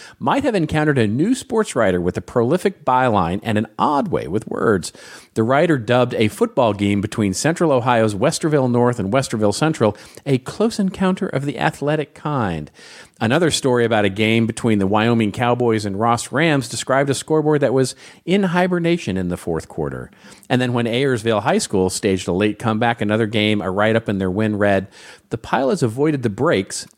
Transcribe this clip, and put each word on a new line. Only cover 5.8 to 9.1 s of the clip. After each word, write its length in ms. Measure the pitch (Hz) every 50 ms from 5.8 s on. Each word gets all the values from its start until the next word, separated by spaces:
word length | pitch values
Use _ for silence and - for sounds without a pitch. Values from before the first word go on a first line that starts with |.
| 107 110 120 127 123 123 120
a 160 | - 113 104
football 420 | - - 240 226 - 143 123 110
game 300 | 104 98 101 101 104 101
between 320 | 95 - - - 107 98 92
Central 400 | - - 147 170 - 175 160 135
Ohio's 420 | 127 117 131 123 113 110 110 104
Westerville 560 | 92 117 160 160 - - 156 151 143 131 123
North 280 | 120 120 120 123 117 -
and 120 | 95 95